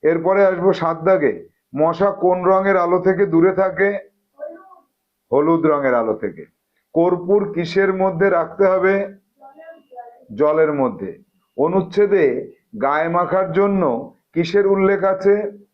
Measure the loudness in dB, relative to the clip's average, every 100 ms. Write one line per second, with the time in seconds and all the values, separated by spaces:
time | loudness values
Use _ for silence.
0 | 0 0 0 2 2 2 0 0 -2 -2
1 | 0 2 2 -2 -12 _ _ -2 0 2
2 | -2 0 0 2 2 2 2 0 2 2
3 | 2 0 2 4 2 2 -2 0 -2 -2
4 | -12 _ _ _ -18 -18 -20 -20 _ _
5 | _ _ _ 0 2 2 2 0 0 0
6 | 0 -4 -6 -10 -20 _ _ _ _ 0
7 | 0 0 0 0 0 -6 -4 0 0 0
8 | -2 0 0 0 -2 0 0 2 2 0
9 | -4 -12 _ _ -20 -20 -20 -20 _ -20
10 | -20 -20 _ -2 0 2 0 0 -4 -4
11 | -12 -14 _ _ _ -4 -2 0 -2 0
12 | 2 2 2 0 -8 -18 _ -6 -2 -2
13 | 0 -2 0 -2 -2 0 0 0 0 -2
14 | -8 _ _ -4 0 0 2 2 2 2
15 | 0 0 2 0 -2 -12 _